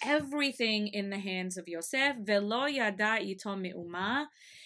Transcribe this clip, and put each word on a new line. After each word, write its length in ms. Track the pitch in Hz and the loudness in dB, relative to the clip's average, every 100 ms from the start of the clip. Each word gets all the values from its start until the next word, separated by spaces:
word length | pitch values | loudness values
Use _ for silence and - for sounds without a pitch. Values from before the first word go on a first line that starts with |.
everything 840 | 240 294 277 294 277 - 233 214 208 | 2 2 2 0 0 2 2 2 0
in 220 | 208 196 | -2 -2
the 80 | 196 | -4
hands 360 | 196 185 185 180 | -2 -2 -2 -6
of 120 | 170 | -6
Yosef. 480 | 165 165 269 277 262 | -6 -2 2 2 2
"Velo 460 | 202 202 202 233 285 | 2 4 4 2 2
yada 540 | 277 214 196 214 226 | 2 0 2 2 2
ito 320 | 202 190 208 196 | 0 -4 -4 -4
me'uma." 720 | 185 180 170 175 196 262 294 - - - | -4 -6 -8 -4 0 0 -2 -8 -20 -20